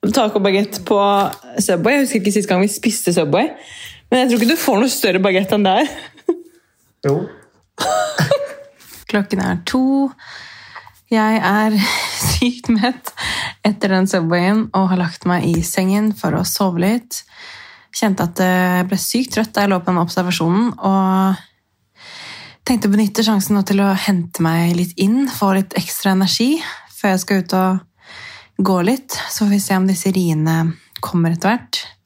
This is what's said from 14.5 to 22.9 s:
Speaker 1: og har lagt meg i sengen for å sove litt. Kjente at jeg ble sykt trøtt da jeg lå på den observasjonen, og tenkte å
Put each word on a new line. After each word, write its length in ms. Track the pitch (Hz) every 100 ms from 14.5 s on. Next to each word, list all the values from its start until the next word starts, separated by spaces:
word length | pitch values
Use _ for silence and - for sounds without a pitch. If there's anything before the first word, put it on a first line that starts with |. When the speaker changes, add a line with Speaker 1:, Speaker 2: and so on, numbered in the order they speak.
| 214 220
Speaker 1:
og 220 | 190 190
har 80 | 185
lagt 240 | 175 - 180
meg 240 | 180 -
i 140 | 165 165
sengen 480 | - 185 202 214
for 240 | 208 180 170
å 80 | 185
sove 400 | - 196 170 180
litt. 380 | 233 - - - - - - - - _
Kjente 400 | - 208 190 170
at 160 | 175 185
jeg 400 | 185 185 180 180
ble 80 | 196
sykt 320 | - 233 254
trøtt 220 | - 220 -
da 80 | 202
jeg 80 |
lå 80 | 185
på 80 | 175
den 140 | 180 170
observasjonen, 680 | 180 180 170 165 185 240 -
og 680 | 196 196 190 190 190 190 - _ _ _ _ _ - - - - - - -
tenkte 160 | 247
å 80 | 202